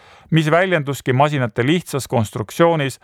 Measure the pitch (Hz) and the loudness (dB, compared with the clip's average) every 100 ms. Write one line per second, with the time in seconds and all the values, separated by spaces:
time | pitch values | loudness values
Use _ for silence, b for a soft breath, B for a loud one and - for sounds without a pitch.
0 | b b b 160 156 160 190 175 139 135 | b b b 0 2 2 2 0 -2 -6
1 | - 127 147 147 120 - 120 175 - 139 | -2 2 2 0 -2 -2 0 0 -2 -8
2 | - 127 104 117 107 - 170 165 135 - | -4 -2 -2 -4 -6 2 2 2 -2 -6